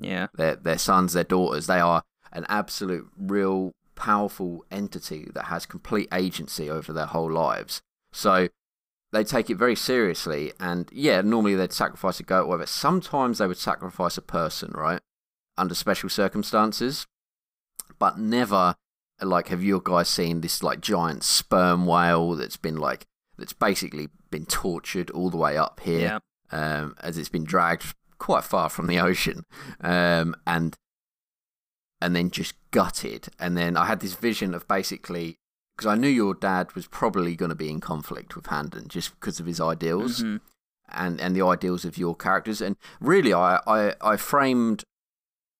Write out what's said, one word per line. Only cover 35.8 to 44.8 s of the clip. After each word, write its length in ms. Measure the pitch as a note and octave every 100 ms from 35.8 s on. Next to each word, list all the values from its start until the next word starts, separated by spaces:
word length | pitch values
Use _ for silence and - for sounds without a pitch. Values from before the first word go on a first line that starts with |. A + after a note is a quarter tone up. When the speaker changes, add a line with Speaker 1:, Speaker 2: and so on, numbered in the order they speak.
| A2
Speaker 2:
I 80 | G#2+
knew 120 | C#3
your 260 | B2 G2
dad 400 | F2+ G2 F#2 F2+
was 120 | F#2 -
probably 500 | - A2+ F#2+ F2 E2+
gonna 180 | E2+
be 160 | D#2 D2+
in 100 | D#2
conflict 560 | - D#2 - B1 - E2
with 100 | -
Handon 420 | D2 D2 - -
just 240 | F3 - -
because 220 | - -
of 60 | E2
his 140 | E2
ideals 600 | D#2+ D#2+ D#2+ F2+ A#2+ A#2+
Speaker 1:
Mm-hmm. 140 | A2 G#2+ _ _ _ _ -
Speaker 2:
and, 320 | - F2+ D2+
and 140 | F2+ F#2
the 60 | F#2
ideals 380 | F2 F#2 F2+
of 140 | F2 F2
your 160 | F2 E2
characters. 440 | F2+ F#2+ A2 G#2+
And 160 | G2 G2 - -
really, 320 | B2+ G3 C3
I, 280 | F2 F2+ F2+ A2
I, 280 | G#2+ G#2 -
I 160 | G#2+ G#2
framed 680 | - C#3+ C3+ B2 A2+ G#2